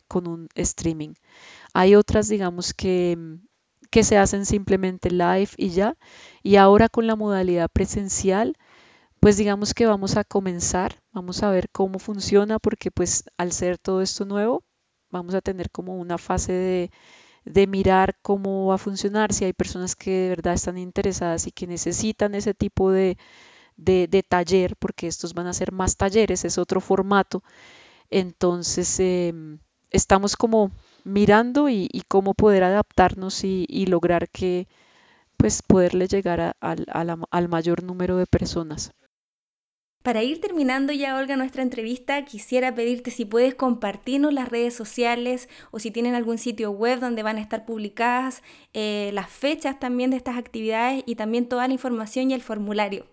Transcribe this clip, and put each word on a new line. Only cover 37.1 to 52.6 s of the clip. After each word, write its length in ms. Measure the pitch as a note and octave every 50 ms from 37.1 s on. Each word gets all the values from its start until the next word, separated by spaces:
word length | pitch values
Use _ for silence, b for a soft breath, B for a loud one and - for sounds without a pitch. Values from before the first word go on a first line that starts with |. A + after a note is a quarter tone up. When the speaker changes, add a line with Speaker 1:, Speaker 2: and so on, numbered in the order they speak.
| E3 E3 E3+ -
Speaker 1:
al 180 | - F3 F3 E3+
mayor 320 | E3+ E3 D#3+ F3 E3+ F3
número 360 | F3+ F3+ F3+ F3+ F3+ F3+ F#3 F#3
de 100 | F3+ -
personas. 640 | - - F3+ - - E3+ E3 D#3 D3+ - - - - _ _ _ _ _ _ _ _ _ _ _ _ _ _ _ _ _ _ _ _ _ -
Speaker 2:
Para 180 | B3 A3+ A3
ir 180 | A3+ C4 D#4 E4+
terminando 540 | - G4+ F4+ D#4 C#4 B3+ B3+ C4+ C#4 C#4 D4
ya, 240 | C#4 C#4 C4+ C4 C4+
Olga, 180 | C4+ C4 C#4
nuestra 280 | C4 C4 C4 - C4 C4
entrevista, 640 | B3 B3 A#3+ A3 A3+ B3 B3 - - C#4 C#4+ C#4+
quisiera 500 | - - G#3 - - B3 B3+ B3 B3+ A#3
pedirte 340 | A#3+ A#3 A#3+ B3 A#3+ B3 B3
si 160 | - - A#3
puedes 300 | G3+ A3 A#3 B3 C4 B3+
compartirnos 760 | - C4+ B3+ A#3+ A#3+ A3 G3+ G3 G3 - B3+ C4 C#4 C#4+ D4+ C#4+
las 160 | C4+ B3 A#3+
redes 260 | A#3 A#3 A#3+ A#3+ A#3+
sociales 720 | A#3+ A3 - - - A#3+ A#3 A#3+ A#3 A#3+ B3 B3+ B3 - B B B B B
o 80 | B A3
si 100 | - A3+
tienen 240 | G#3 A#3 A#3+ A#3+ B3
algún 240 | A#3+ A#3 A3+ A#3 A3+
sitio 320 | - B3 G#3+ A3 A3 G#3
web 300 | G3+ G3 A3+ A#3+ B3+ B3
donde 240 | B3+ B3 A#3 G#3+ G#3+
van 140 | G#3+ A3 A3
a 40 |
estar 240 | G#3+ - A3+ G#3+ A3
publicadas, 800 | - A3+ A3 G#3 G3+ - - A3+ A#3+ B3 B3+ C4 C4 B3+ - B B B B B B B
eh, 340 | G#3 G#3+ G#3+ G#3 G#3 G#3 G3+ G3+
las 160 | G3+ F#3+ -
fechas 480 | - - - C#4 D#4 D4+ - C4+ C4+ -
también 320 | C4+ B3 B3 B3 B3+ C4
de 60 | C4 B3+
estas 200 | - B3+ A#3+ B3
actividades 680 | A3+ - - A3+ A3 A3 A3 A3 A#3 B3+ C4+ C4+ - A#3
y 80 | A#3
también 340 | A3+ G#3+ G#3+ A3+ A#3+ A#3+ A#3+
toda 180 | B3+ B3 B3 C4
la 60 | C4+
información 560 | B3+ - B3+ A#3+ A3 A3 G#3 - B3+ C4 C4
y 60 | C4
el 80 | B3 B3
formulario, 640 | - A3 G#3